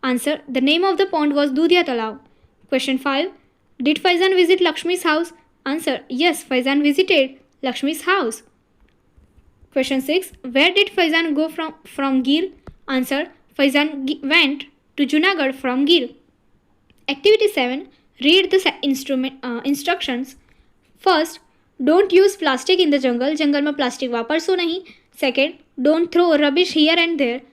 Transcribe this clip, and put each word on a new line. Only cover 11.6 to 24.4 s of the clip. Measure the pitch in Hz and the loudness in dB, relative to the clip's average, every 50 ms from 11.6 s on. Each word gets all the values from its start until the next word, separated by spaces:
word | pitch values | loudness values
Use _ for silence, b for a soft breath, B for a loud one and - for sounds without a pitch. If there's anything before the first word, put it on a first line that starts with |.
| 320 320 311 _ _ | -8 -8 -10 _ _
from | - - - 277 269 269 262 | -16 -8 -4 -2 0 0 0
Gir? | 247 254 285 320 359 381 - _ _ - - _ _ - | 2 2 0 0 0 -4 -8 _ _ -20 -20 _ _ -4
Answer, | 269 254 254 - 269 277 320 359 - _ _ _ _ - | -4 -4 -2 -2 -4 -4 -4 -6 -12 _ _ _ _ 0
Faizan | 277 285 262 285 294 311 311 277 269 | 0 2 2 2 0 0 -4 -6 -6
gi-, | 262 311 - | -6 -6 -6
went | - 269 302 349 320 269 285 277 - - _ _ _ _ _ - | -4 0 2 2 2 2 0 -6 -10 -18 _ _ _ _ _ -4
to | 285 | -2
Junagadh | 240 285 302 320 381 392 320 277 262 262 | 0 0 0 0 0 0 0 -2 -4 -4
from | 269 - 262 247 262 285 | -4 -6 -4 -2 -2 2
Gir. | 285 349 330 247 240 - _ _ _ _ _ _ _ _ _ _ _ _ _ _ _ _ _ _ - | 2 2 2 2 -4 -10 _ _ _ _ _ _ _ _ _ _ _ _ _ _ _ _ _ _ -8
Activity | 277 277 - 403 427 440 440 415 | -8 0 2 4 4 4 4 0
seven, | - 302 254 247 254 285 370 - b b b b b _ | 0 0 -2 -2 -4 -6 -8 -12 b b b b b _
read | 240 294 339 381 370 370 | 2 4 4 4 4 2
the | - 381 | 0 0
se-, | 381 320 - - | 0 0 -4 -2
instrument, | - 285 269 269 - - 277 262 254 269 - - | -4 -4 -4 -4 -4 -4 -4 -4 -4 -6 -8 -10
uh, | - 254 233 233 - | -10 -8 -8 -6 -4
instructions. | 277 285 277 285 339 359 370 - - 254 240 269 262 - - _ _ _ _ _ _ _ _ _ _ _ _ - | -4 -4 -2 -2 -4 -4 -4 -4 -6 -6 -6 -6 -10 -12 -20 _ _ _ _ _ _ _ _ _ _ _ _ 0
First, | 392 359 302 311 330 - - _ _ _ _ _ _ _ _ | 2 2 2 0 -2 -6 -18 _ _ _ _ _ _ _ _
don't | 262 269 311 359 415 381 | 0 2 4 4 4 4
use | 349 359 392 403 392 | 4 4 4 4 2
plastic | - 330 285 262 247 - - 370 359 | 0 -2 -2 -2 -2 0 0 2 2
in | 370 302 | 4 2
the | 285 277 254 | 2 2 2
jungle. | 254 240 240 247 277 311 | 0 0 0 -2 -2 -2
જંગલમાં | 302 320 285 285 320 294 302 | 0 0 0 2 0 0 -2
પ્લાસ્ટિક | 285 294 277 247 247 - 269 247 | -2 -2 -4 -4 -4 -4 -6 -4
વાપરશો | 233 233 226 233 302 330 | -4 -6 -4 -2 -4 -2